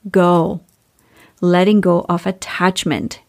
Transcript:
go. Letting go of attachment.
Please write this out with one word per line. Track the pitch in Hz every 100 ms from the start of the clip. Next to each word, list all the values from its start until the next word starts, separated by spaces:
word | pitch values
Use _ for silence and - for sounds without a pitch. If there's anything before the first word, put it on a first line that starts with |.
| 202
go. | 185 175 175 165 170 _ _ _ _ _ _ - _
Letting | 180 175 190 214
go | 185 170 -
of | 175 185
attachment. | 185 - - 180 185 175 117 - -